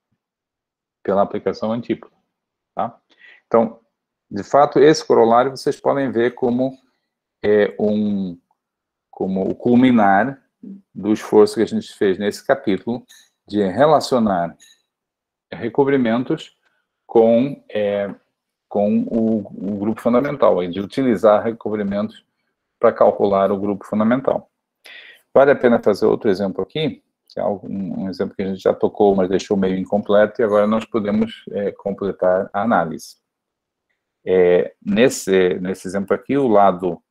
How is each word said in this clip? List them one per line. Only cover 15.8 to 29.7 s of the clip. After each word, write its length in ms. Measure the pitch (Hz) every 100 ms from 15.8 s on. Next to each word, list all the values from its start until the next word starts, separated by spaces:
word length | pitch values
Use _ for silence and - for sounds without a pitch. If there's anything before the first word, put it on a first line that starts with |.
| 139 139 120 117 131 156 - _ _ _ _ _ -
com, 560 | 117 113 117 139 - -
é, 440 | 104 104 101 101 - _ _ _ _ _
com 300 | 104 104 113
o, 400 | 123 113 110 110
o 380 | 101 - 92 104
grupo 220 | 104 110
fundamental, 640 | 120 120 143 147 101 92
e 60 | 90
de 100 | 85
utilizar 640 | 101 - 131 98 107 104
recobrimentos 840 | 113 113 107 107 98 101 107 - _ _ _ _ _ -
pra 140 | 117
calcular 580 | - 107 - 104 98 98
o 80 | 101
grupo 240 | 101 98 -
fundamental. 640 | 107 110 127 - - - _ _ _ - - - - _
Vale 180 | 123 139
a 40 | 131
pena 260 | 120 117
fazer 240 | - 98 107
outro 240 | 110 113
exemplo 320 | 95 98 92
aqui, 420 | 95 156 156 90 _ _ _
que 100 | -
é 60 |
algo, 240 | 92 98 -
um, 360 | 98 95 90
um 60 | 95
exemplo 240 | 90 98
que 100 | -
a 40 | 95
gente 140 | 95
já 120 | 101
tocou, 400 | 98 101 - 104
mas 160 | 95 92
deixou 280 | 95 - 98
meio 200 | 95